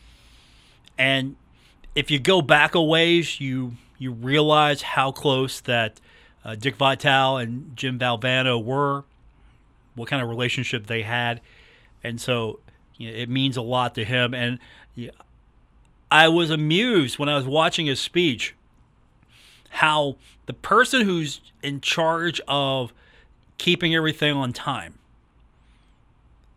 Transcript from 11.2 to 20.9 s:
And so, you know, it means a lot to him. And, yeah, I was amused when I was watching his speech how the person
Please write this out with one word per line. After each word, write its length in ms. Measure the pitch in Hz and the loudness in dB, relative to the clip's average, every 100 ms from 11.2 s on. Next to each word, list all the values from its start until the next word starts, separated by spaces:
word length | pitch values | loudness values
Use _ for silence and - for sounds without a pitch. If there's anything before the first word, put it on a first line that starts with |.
| 120 117 - - - _ _ _ | -2 -4 -10 -20 -20 _ _ _
And 160 | 120 117 | -10 -8
so, 400 | - 120 110 - - _ _ - | -4 -2 -2 -8 -18 _ _ -18
you 140 | 113 | -14
know, 60 | 113 | -10
it 120 | 120 | -4
means 280 | 131 135 127 | 0 0 -2
a 60 | |
lot 320 | 117 123 123 120 | -2 -2 -2 -4
to 80 | |
him. 280 | 104 127 123 | -2 0 0
And, 260 | 127 120 123 - - - | 0 -4 -6 -12 -20 -20
yeah, 160 | - 117 - - _ _ _ _ _ _ _ - | -16 -16 -16 -20 _ _ _ _ _ _ _ 2
I 180 | 151 160 | 6 6
was 220 | 165 160 | 6 2
amused 680 | 160 151 175 247 202 127 - | 0 2 2 4 2 0 -2
when 100 | 147 | -2
I 60 | |
was 120 | 147 131 | -2 0
watching 400 | 151 165 - 151 | 2 2 2 -2
his 140 | 131 | -2
speech 540 | - 175 170 117 - - _ _ _ _ _ _ _ _ - - _ | -2 0 0 0 -6 -10 _ _ _ _ _ _ _ _ -20 -20 _
how 460 | - 156 151 143 127 - - - | 0 2 4 0 -2 -14 -20 -14
the 60 | |
person 480 | - - 208 247 | -12 2 4 4